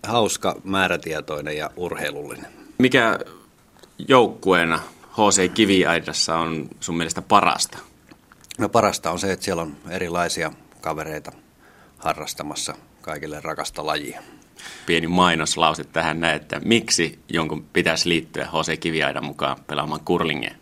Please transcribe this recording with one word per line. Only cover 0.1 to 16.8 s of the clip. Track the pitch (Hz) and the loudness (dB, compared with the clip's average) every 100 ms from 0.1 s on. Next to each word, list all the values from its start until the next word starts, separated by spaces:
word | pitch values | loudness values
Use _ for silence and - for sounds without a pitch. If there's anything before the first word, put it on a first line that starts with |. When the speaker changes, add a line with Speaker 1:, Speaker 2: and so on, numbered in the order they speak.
| 120 101 - 98 - | 2 2 0 -4 -4
Speaker 1:
määrätietoinen | 95 95 92 85 82 78 76 76 73 76 | -4 0 2 0 -2 -8 -6 -8 -6 -6
ja | 76 - | -8 -6
urheilullinen. | 87 80 73 71 71 - - - - - | -6 -4 -6 -8 -12 -12 -16 -20 -20 2
Speaker 2:
Mikä | 127 131 113 92 - - - _ _ - - - - | 4 6 2 0 -6 -14 -20 _ _ -20 -20 -16 6
joukkueena | 131 110 - 95 90 82 82 - - - | 6 6 2 4 4 4 0 -4 -18 -12
H | - 107 | 2 4
C | 95 90 | 6 2
Kiviaidassa | 98 104 95 78 82 80 78 - 82 | 4 4 6 4 2 0 -4 0 0
on | 82 82 73 - | 0 -4 -8 -12
sun | - 85 | -6 -4
mielestä | 82 - | -4 -6
parasta? | - 104 92 - - - - _ _ - _ - - - | 4 4 4 0 -4 -8 -20 _ _ -20 _ -20 -20 -6
Speaker 1:
No | 104 | 2
parasta | 120 104 - - | 4 4 2 -4
on | 87 | -2
se, | 98 | -2
että | 90 - | -2 -2
siellä | 85 | -4
on | 80 71 - | -4 -10 -10
erilaisia | 90 90 87 87 90 78 76 - - | -6 -4 -2 -2 -2 -4 -6 -20 -10
kavereita | 80 78 78 76 73 - _ _ - - - - | -8 -6 -6 -10 -12 -20 _ _ -20 -20 -20 -8
harrastamassa | 78 76 76 - 73 71 - 73 - _ | -6 -4 -8 -10 -8 -8 -8 -10 -16 _
kaikille | - 76 76 76 | -12 -10 -10 -10
rakasta | 80 76 76 - 76 | -8 -6 -6 -6 -4
lajia. | 76 71 - - - - - - - - | -4 -4 -14 -18 -20 -20 -20 -18 -14 0
Speaker 2:
Pieni | 82 82 | 0 2
mainoslause | 90 90 82 78 - 82 80 | 4 4 4 0 2 2 2
tähän | - 82 82 78 | -4 -2 -2 0
näin, | 82 76 | 0 0
että | - - 80 | -2 -6 2
miksi | 117 | 2